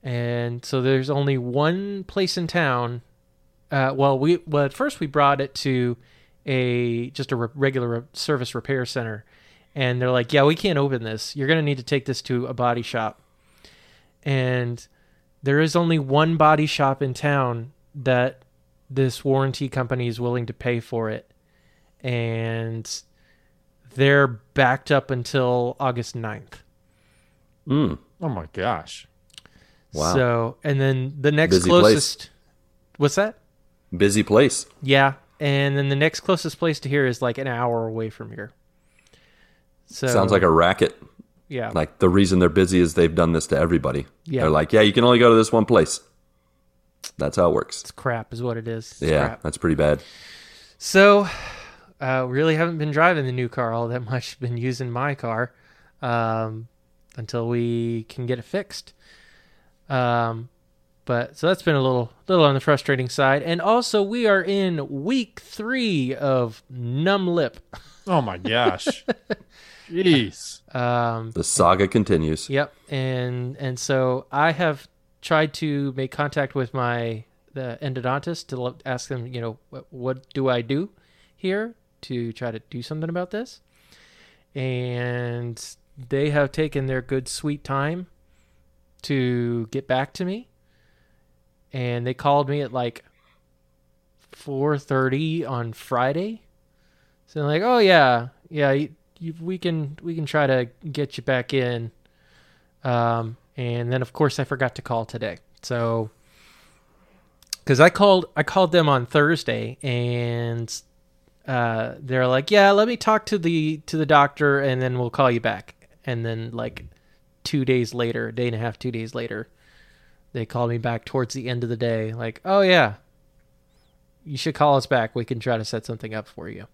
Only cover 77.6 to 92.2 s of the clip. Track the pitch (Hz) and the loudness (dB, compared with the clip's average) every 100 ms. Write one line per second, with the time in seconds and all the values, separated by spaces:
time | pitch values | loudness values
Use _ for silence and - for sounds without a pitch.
77.6 | 127 117 147 127 123 139 156 165 - 131 | -10 -8 -8 -4 -4 -4 -4 -10 -10 -8
78.6 | 123 - 135 123 - 127 120 123 117 110 | -8 -8 -8 -8 -6 -10 -8 -8 -8 -10
79.6 | _ 135 - 135 123 131 _ - 131 123 | _ -20 -18 -10 -8 -8 _ -2 0 0
80.6 | 117 139 196 _ _ _ _ _ 185 196 | 0 -4 -4 _ _ _ _ _ -6 -4
81.6 | 226 226 _ _ - 123 117 113 123 110 | -6 -12 _ _ -10 -8 -6 -8 -10 -10
82.6 | _ 120 120 156 160 175 180 208 254 - | _ -14 -10 -8 -6 -6 -6 -8 -10 -16
83.6 | _ _ _ _ _ _ _ _ _ 143 | _ _ _ _ _ _ _ _ _ -8
84.6 | 131 123 123 123 123 123 120 120 120 117 | -6 -4 -4 -4 -4 -4 -6 -6 -8 -10
85.6 | - - _ - 123 135 151 147 139 - | -16 -20 _ -20 -4 -2 0 2 0 0
86.6 | 156 139 135 131 127 135 127 - 151 147 | -2 -2 -2 -4 -2 -4 -4 -6 -6 -6
87.6 | - 139 143 175 180 _ _ _ _ _ | -4 -2 -2 -4 -10 _ _ _ _ _
88.6 | _ _ _ _ - 139 123 120 120 120 | _ _ _ _ -4 0 0 0 -2 -4
89.6 | 113 135 - 127 143 - 185 202 247 _ | -4 -6 -2 -2 -2 -6 -8 -8 -12 _
90.6 | _ _ _ _ _ _ _ _ _ _ | _ _ _ _ _ _ _ _ _ _
91.6 | _ 135 123 120 120 127 | _ -8 -6 -4 -6 -2